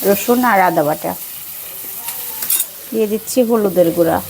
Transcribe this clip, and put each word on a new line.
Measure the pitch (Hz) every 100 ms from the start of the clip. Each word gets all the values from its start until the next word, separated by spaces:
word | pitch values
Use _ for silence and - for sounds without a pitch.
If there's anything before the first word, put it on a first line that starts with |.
| 190
রসুন | 196 - 240 247
আর | 196 180
আদা | 165 147
বাটা | 156 170 180 - - - - - - - - - - - - - - - - -
দিয়ে | 220 214
দিচ্ছি, | 214 - - 233
হলুদের | 226 208 180 170 165
গুঁড়া | 165 175 -